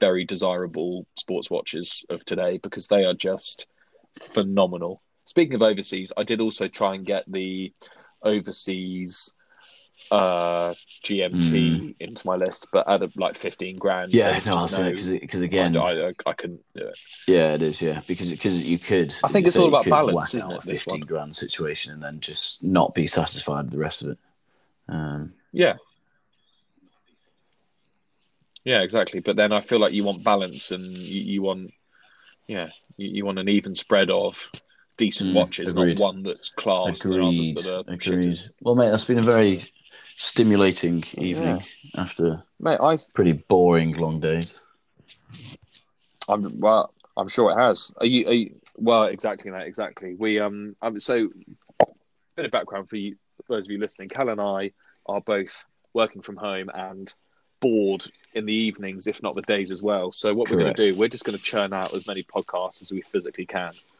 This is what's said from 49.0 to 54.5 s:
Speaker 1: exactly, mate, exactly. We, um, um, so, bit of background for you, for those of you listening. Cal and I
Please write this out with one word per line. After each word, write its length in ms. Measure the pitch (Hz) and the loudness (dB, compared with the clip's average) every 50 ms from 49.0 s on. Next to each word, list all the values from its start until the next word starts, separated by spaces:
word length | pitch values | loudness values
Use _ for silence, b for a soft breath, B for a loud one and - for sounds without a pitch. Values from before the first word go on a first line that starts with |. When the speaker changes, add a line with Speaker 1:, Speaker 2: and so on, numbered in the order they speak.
| 107 | 4
Speaker 1:
exactly, 460 | 92 101 95 - 107 98 - - 101 | 2 0 -2 -4 -4 -6 -6 -10 -12
mate, 160 | 95 92 87 87 | -12 -10 -12 -10
exactly. 460 | 101 117 104 - - - 98 90 90 | -8 -8 -8 -8 -10 -12 -14 -12 -6
We, 260 | 95 110 110 107 104 | -2 0 0 2 2
um, 360 | 104 101 101 104 104 104 101 - 110 | 0 -2 -4 -6 -12 -14 -10 -8 -6
um, 160 | 117 107 101 | -6 -6 -4
so, 280 | - - 127 117 110 95 - 92 - - - _ _ _ _ - - - - _ _ _ _ _ _ _ _ | -2 0 0 0 0 0 -4 -8 -20 -20 -20 _ _ _ _ 2 2 2 0 _ _ _ _ _ _ _ _
bit 80 | 170 147 | -8 -6
of 60 | 117 | -2
background 380 | 127 110 - - 98 98 92 - | -2 -2 -4 -4 -8 -10 -8 -8
for 80 | 113 | -8
you, 200 | 104 98 101 98 - _ _ _ - - | -8 -8 -8 -10 -14 _ _ _ -16 -10
for 80 | - 120 | -6 -6
those 100 | 107 92 | -6 -6
of 40 | 101 | -6
you 80 | 104 101 | -8 -6
listening. 300 | 107 101 - - - 95 | -6 -8 -8 -10 -16 -10
Cal 200 | - 135 135 120 | -6 -4 -4 -2
and 120 | 107 104 | -2 -2
I 320 | 101 101 | -2 -4